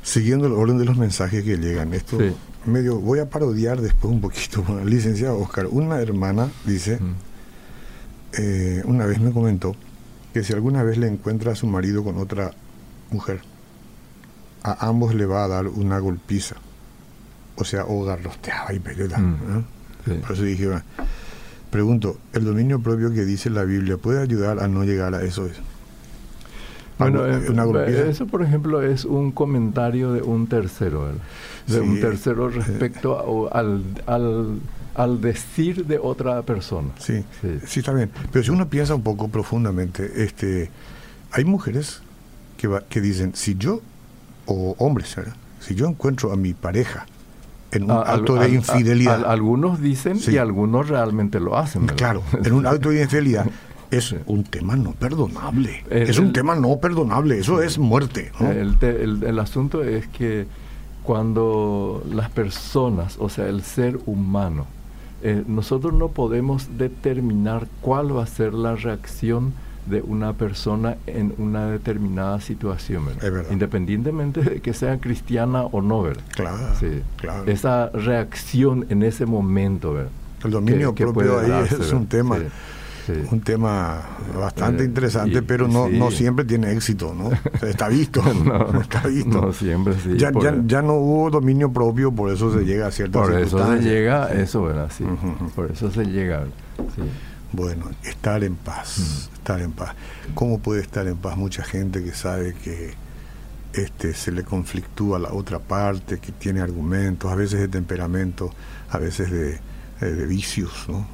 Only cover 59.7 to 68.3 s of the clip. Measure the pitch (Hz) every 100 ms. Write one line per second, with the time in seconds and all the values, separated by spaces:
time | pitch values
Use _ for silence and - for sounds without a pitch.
59.7 | 160 127 110 110 - 117 107 98 - -
60.7 | - - - - 110 110 110 113 110 104
61.7 | 101 98 101 - 107 110 - 101 - -
62.7 | 135 127 95 87 - 98 - 98 98 -
63.7 | - 123 127 - 101 95 101 95 76 69
64.7 | - - - - - 107 104 104 110 107
65.7 | 135 156 165 165 151 117 117 135 135 135
66.7 | 123 127 - 139 131 123 104 107 113 113
67.7 | - 131 139 143 131 113